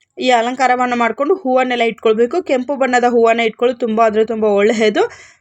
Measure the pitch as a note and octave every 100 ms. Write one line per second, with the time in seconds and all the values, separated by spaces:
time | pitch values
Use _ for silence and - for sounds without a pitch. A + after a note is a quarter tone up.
0 | _ - B3+ A#3+ A#3 B3+ B3+ B3 B3 A#3+
1 | A#3 A3 C#4+ F#4+ C4 B3+ B3+ B3 A#3 A#3
2 | A3+ A3 A#3+ E4+ F4+ C4 B3 C#4 C4 B3
3 | B3 A#3+ A3+ A3+ A#3 - A#3+ A#3+ A#3 A3
4 | A3+ G#3+ A3+ A3+ G#3+ G3+ G#3 A3+ G#3+ G#3+
5 | A4+ - - _